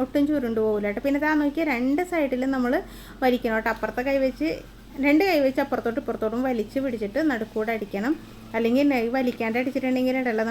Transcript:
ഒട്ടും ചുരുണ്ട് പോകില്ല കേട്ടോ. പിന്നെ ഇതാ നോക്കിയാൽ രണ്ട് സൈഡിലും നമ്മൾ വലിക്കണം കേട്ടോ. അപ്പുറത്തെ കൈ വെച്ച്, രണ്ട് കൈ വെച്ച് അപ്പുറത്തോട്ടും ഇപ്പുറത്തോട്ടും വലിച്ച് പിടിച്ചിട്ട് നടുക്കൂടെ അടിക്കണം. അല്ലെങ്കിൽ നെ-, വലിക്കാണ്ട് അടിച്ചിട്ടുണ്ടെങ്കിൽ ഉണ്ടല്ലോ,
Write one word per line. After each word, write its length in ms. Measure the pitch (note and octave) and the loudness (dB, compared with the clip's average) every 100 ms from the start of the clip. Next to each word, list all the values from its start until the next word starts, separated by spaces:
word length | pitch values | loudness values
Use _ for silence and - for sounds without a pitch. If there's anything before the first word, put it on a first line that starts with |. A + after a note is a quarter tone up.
ഒട്ടും 260 | C4 D4 C#4+ | -2 2 2
ചുരുണ്ട് 320 | D4 A#3+ A3 A3 | 2 0 0 0
പോകില്ല 220 | G#3 G#3 | 0 -2
കേട്ടോ. 140 | G#3 C#4 | -2 0
പിന്നെ 140 | C#4 | 0
ഇതാ 120 | D4+ | 2
നോക്കിയാൽ 340 | D#4 D4 D4 D#4+ | 2 2 0 0
രണ്ട് 280 | A#3+ B3+ D4 F4+ | 0 2 0 0
സൈഡിലും 400 | F4 C#4 B3+ C4+ C4+ | 0 0 0 0 0
നമ്മൾ 180 | B3 D4+ - - - - | 2 0 -2 -12 -18 0
വലിക്കണം 320 | C4 B3 A#3+ A3 | 2 2 0 0
കേട്ടോ. 140 | A3 | 0
അപ്പുറത്തെ 320 | A3 G#3+ A3 | -2 -4 -4
കൈ 160 | C4 C#4 | 0 2
വെച്ച്, 320 | C4 B3 D#4 - - - - - C#4 | 2 0 -4 -4 -10 -20 -14 -2 4
രണ്ട് 160 | D4+ G4 | 4 6
കൈ 100 | D#4 C4+ | 4 4
വെച്ച് 140 | C4 C#4 | 2 0
അപ്പുറത്തോട്ടും 360 | A#3+ A#3 A3+ | 0 -2 -2
ഇപ്പുറത്തോട്ടും 420 | A#3 A3+ A3 A3+ C4 | -4 -2 -2 0 0
വലിച്ച് 300 | A#3+ G#3+ C4+ C4+ | -2 -2 -2 -2
പിടിച്ചിട്ട് 340 | A3+ G3+ B3 D#4 | -4 -4 0 0
നടുക്കൂടെ 420 | A#3 A3 A3 A3 A3+ | 0 -2 -2 -2 -2
അടിക്കണം. 380 | G#3 G3 A#3 D#4+ - - - A#3 | -4 -4 -2 -4 -8 -18 -6 0
അല്ലെങ്കിൽ 320 | A3+ B3+ C#4+ | 2 4 4
നെ-, 180 | C4 A3+ C4 | 2 0 0
വലിക്കാണ്ട് 420 | B3+ A#3+ A3+ A#3 | 0 0 -2 0
അടിച്ചിട്ടുണ്ടെങ്കിൽ 580 | C4 B3+ B3+ B3+ B3+ C4 | -2 -2 0 0 2 0
ഉണ്ടല്ലോ, 240 | B3 A3 A3+ | 0 0 0